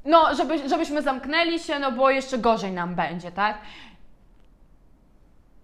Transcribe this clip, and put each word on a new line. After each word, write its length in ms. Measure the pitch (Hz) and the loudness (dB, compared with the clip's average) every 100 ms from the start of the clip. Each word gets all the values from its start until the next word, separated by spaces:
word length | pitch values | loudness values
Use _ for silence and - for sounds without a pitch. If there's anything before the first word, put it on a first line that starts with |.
no, 300 | 277 330 302 | 6 6 6
żeby, 340 | 294 277 311 269 | 2 0 -2 0
żebyśmy 320 | 320 330 294 | -2 0 -2
zamknęli 580 | 285 254 262 320 339 330 | -2 -4 -2 0 0 -2
się, 200 | 330 285 | -4 -2
no 120 | 269 | -2
bo 180 | 240 269 | 2 2
jeszcze 280 | 269 262 254 | 2 -2 0
gorzej 340 | 233 220 190 | 2 2 -2
nam 240 | 180 175 | -4 -4
będzie, 360 | 175 165 175 170 | -4 -4 -4 -8
tak? 260 | 190 214 - - - - - - - - - - - - - - - _ _ - - _ - | -2 -2 -4 -12 -18 -20 -20 -20 -20 -20 -20 -20 -20 -20 -20 -20 -20 _ _ -20 -20 _ -20